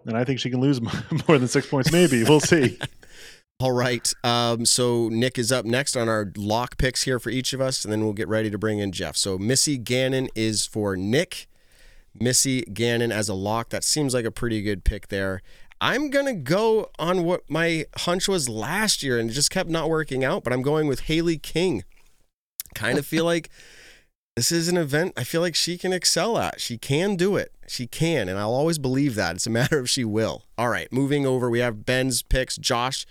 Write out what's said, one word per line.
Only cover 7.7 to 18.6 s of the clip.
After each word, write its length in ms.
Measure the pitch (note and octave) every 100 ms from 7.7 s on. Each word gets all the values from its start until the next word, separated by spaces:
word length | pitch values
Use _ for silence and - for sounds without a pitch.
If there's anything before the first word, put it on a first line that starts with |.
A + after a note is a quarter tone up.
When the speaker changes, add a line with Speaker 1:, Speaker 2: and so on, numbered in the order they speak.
| C3 G#2
Speaker 2:
and 60 |
then 120 | G#2+
we'll 100 | G#2+
get 140 | G2+ F2
ready 220 | A2 A2
to 80 | G2+
bring 220 | G#2+ G#2
in 120 | G2+
Jeff. 240 | F#2 E2 -
So 220 | G2+ F#2
Missy 400 | G#2 C3 - C3+
Gannon 520 | G#2+ B2 C3 C3 C3 -
is 300 | A2 G#2 -
for 320 | A2 G#2 F#2
Nick. 500 | G2 B2+ F#3 - - _ _ - - - - -
Missy 440 | A#2 B2+ C3+ B2+
Gannon 480 | - G2+ A#2 A#2 A#2
as 180 | G#2+ G#2
a 60 | F#2+
lock. 340 | G2+ A2+ A#2
That 140 | G2+
seems 300 | - D3+ C#3+ B2
like 100 | A2+
a 60 |
pretty 320 | - A#2+ A2
good 200 | G2+ G2
pick 260 | - G#2 -
there. 320 | G2 F#2+ F#2 - - - -
I'm 300 | A2 A3+ D4
gonna 240 | C#4 C#4
go 560 | G#3+ B2+ F#3 A3+ A3 - -
on 260 | D#3+ F#3
what 240 | E3+ F3+ -
my 360 | D3+ E3 D#3+ - -
hunch 300 | - F3 -
was 220 | F#3 C3+
last 540 | A2